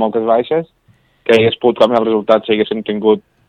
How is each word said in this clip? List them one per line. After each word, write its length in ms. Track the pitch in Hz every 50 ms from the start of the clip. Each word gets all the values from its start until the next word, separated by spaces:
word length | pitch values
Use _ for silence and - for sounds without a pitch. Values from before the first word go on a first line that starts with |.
| 113
moltes 240 | 107 107 117 110
baixes, 400 | 117 113 120 123 - 156 165 170 - _ _ _ _ _ _ _ _ _ _ -
que 140 | - 117
hagués 180 | 113 113 113 - -
pogut 180 | - 120 107 -
canviar 240 | 113 110 120 117 110
el 60 | 113
resultat 320 | 113 107 101 - 110 107 -
si 80 | -
haguéssim 320 | 107 107 107 - 107 113 104
tingut, 400 | - 104 107 104 107 107 101 _ _ _ _ _